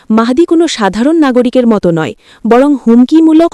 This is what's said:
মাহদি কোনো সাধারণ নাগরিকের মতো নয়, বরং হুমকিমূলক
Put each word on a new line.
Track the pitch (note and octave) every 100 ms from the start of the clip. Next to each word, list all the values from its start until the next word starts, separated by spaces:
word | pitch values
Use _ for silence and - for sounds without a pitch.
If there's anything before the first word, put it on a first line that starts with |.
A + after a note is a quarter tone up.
| -
মাহদি | A3 A#3 C4
কোনো | F4 E4 E4
সাধারণ | - G3 G3+ C4+ E4
নাগরিকের | C#4 B3 A#3+ B3+ A#3
মতো | G#3 F3+
নয়, | D#3+ C#3+ - _ _
বরং | G#3+ A#3+ C#4+
হুমকিমূলক | C4+ A3+ A#3 B3+ D#4+ D#4+ D#4+ E4+